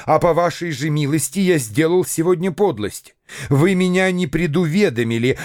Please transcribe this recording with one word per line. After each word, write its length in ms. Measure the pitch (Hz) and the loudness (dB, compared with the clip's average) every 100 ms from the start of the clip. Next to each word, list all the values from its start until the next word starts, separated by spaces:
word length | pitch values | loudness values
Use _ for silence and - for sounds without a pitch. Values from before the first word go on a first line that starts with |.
| - | 0
а 140 | 156 | 2
по 140 | 175 | 2
вашей 380 | 160 175 - 175 | 2 0 -2 -8
же 180 | 131 156 | -4 -4
милости 500 | 151 139 156 - 196 | -2 0 -2 -2 0
я 180 | 185 170 | 2 2
сделал 480 | 110 104 160 180 - | 0 0 2 2 0
сегодня 460 | - 165 175 190 | -2 0 0 -2
подлость. 640 | 165 208 208 208 - - _ - - 135 | 0 0 0 -6 -8 -18 _ -20 -12 0
Вы 240 | 135 180 | 2 4
меня 380 | 185 185 180 190 | 2 2 2 0
не 160 | 180 175 | 0 -2
предуведомили, 1120 | 165 170 151 165 175 196 117 113 117 123 - | -2 0 0 0 2 2 0 -2 0 0 -2